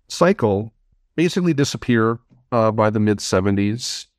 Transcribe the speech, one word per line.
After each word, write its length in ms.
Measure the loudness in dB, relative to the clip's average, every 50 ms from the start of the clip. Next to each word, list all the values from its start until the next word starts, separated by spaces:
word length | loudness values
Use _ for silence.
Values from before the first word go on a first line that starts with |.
| _ _
cycle 640 | -4 0 2 2 2 2 0 0 0 -2 -4 -6 -12 _ _ _ _ _ _ _ _
basically 400 | -2 0 0 0 0 0 0 2
disappear, 640 | 0 0 -2 -2 -4 -2 0 2 2 2 0 0 -4 -8 _ _ _ _ _
uh, 220 | 0 2 2 2 2
by 180 | 2 2 2
the 80 | 2 2
mid 220 | 2 2 0 0
seventies, 880 | -2 0 0 0 2 2 0 0 0 -2 -2 -6 -8 -10 -10 -12 -14 -18 _